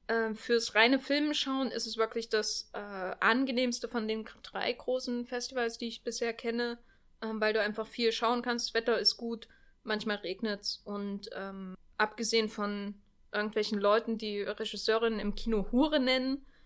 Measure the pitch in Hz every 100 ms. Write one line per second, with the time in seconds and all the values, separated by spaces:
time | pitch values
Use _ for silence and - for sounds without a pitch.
0 | - 226 220 214 - 233 226 208 233 269
1 | - 294 302 294 269 269 262 226 226 220
2 | 220 233 220 214 214 - - - 202 196
3 | 185 - 202 247 269 247 254 240 226 247
4 | 214 220 220 - - 190 - 240 - 254
5 | 254 240 240 247 240 262 233 233 233 226
6 | - 226 233 226 233 233 240 233 - _
7 | _ - 220 220 214 214 208 214 214 -
8 | 233 220 233 240 240 240 233 226 226 220
9 | 208 - 233 226 - - - _ 214 214
10 | 226 208 170 190 220 202 - - - 202
11 | 202 202 - - 196 196 190 185 - -
12 | 214 - 226 226 220 214 208 202 202 202
13 | - _ _ 208 208 214 214 208 202 220
14 | 226 226 214 202 202 208 220 202 - 220
15 | 226 220 208 208 240 214 190 240 302 302
16 | 254 254 262 277 - -